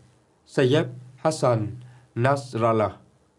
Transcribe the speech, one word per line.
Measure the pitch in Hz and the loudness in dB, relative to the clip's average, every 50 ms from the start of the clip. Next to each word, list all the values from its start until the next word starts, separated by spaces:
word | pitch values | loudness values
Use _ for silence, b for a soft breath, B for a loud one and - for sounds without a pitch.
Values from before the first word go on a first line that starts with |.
| - _ _ _ _ _ _ _ _ | -20 _ _ _ _ _ _ _ _
Seyed | _ - 151 135 123 139 156 175 - - - - - - | _ 0 2 2 4 4 2 0 -2 -6 -14 -20 -20 -8
Hassan | - - - - - - 123 117 107 104 101 - B B B B B B B - | -4 -2 -2 -2 0 0 0 2 0 -2 -6 -8 B B B B B B B -4
Nasrallah, | 117 117 135 143 135 - - - 113 117 117 113 110 104 95 - - - _ _ _ _ _ _ | -2 0 0 0 -2 -4 -6 -4 0 0 2 2 2 0 -2 -4 -8 -20 _ _ _ _ _ _